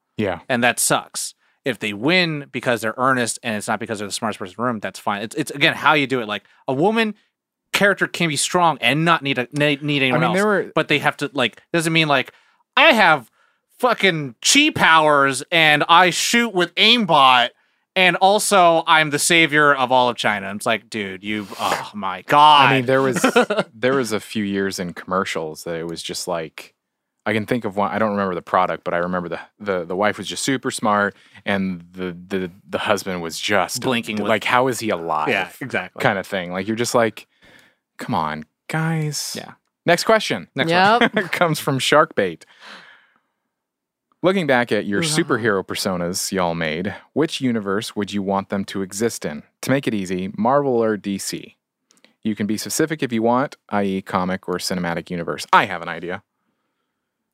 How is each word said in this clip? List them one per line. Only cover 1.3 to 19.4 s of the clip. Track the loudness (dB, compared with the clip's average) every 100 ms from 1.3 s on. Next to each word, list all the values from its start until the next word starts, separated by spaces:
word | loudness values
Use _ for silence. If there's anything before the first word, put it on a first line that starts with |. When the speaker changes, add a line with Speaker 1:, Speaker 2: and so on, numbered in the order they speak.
| -14 _ _
Speaker 2:
If | -8 -6
they | -6
win | -4 0 0 0 -4 -10
because | -6 -2 -2
they're | -2 0
earnest | 0 2 0 -4
and | -6 -6
it's | -4
not | -4
because | -4 -8
they're | -8
the |
smartest | -6 -6 -6
person | -10
in | -6
the |
room, | -4 -4
that's | -8 -8
fine. | -6 -4
It's, | -6 -6
it's | -6
again, | 0 0
how | 2 4
you | 4 2
do | -2
it. | -2
Like, | -6 -10 _ -6
a |
woman | 0 0 2 0 -4 _ _ _ _ _
character | 0 2 2 -2
can | -2 -2
be | -2
strong | 0 2 2 4
and | 2 2
not | 2 2
need | 0 -4
a, | -4
need, | 0 0 0
need | -2 0
anyone | 2 2
Speaker 1:
I | 2
mean, |
Speaker 2:
else. | 2
Speaker 1:
there | 2
were | 0 -2 -2
Speaker 2:
But | 0
they | 0
have | 0 -2
to, | -4
like, | -2 -2 -2 _
doesn't | -2 0
mean, | 2 4
like, | 2 0 -8 _ _ _ 2
I | 4
have | 6 6 4 0 _ _ _ _ -2
fucking | 0 2 0 0 -4 -4
chi | 2 4 2
powers | 2 6 6 6 4 2 0 -2
and | 2 4 4 4
I | 6 6
shoot | 2 0 0 0
with | 0 -2 2
aimbot | 4 4 4 6 6 6 2 -4 _ _ _ 0
and | 2 4
also | 2 2 4 4 6 4 4
I'm | 4 4
the | 0
savior | 2 4